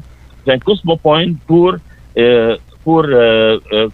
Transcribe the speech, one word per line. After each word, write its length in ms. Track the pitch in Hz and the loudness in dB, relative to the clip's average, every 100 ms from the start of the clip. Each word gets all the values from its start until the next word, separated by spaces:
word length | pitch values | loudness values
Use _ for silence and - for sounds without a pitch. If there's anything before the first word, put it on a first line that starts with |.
| - - - - | -6 -20 -20 -10
c'est 80 | - | -4
un 60 | 131 | -2
Cosmocoin 760 | - 202 165 165 156 151 175 156 - | -2 -4 -2 -2 0 0 -2 -6 -2
pour, 280 | 170 180 180 - - - - | 2 2 -2 -10 -20 -10 -2
euh, 380 | 117 120 113 107 - - | 2 2 0 -4 -8 -10
pour, 200 | - 160 151 | -2 0 2
euh, 520 | 123 117 113 110 110 - | 2 2 2 0 -2 -4
euh, 160 | 107 110 | -4 -4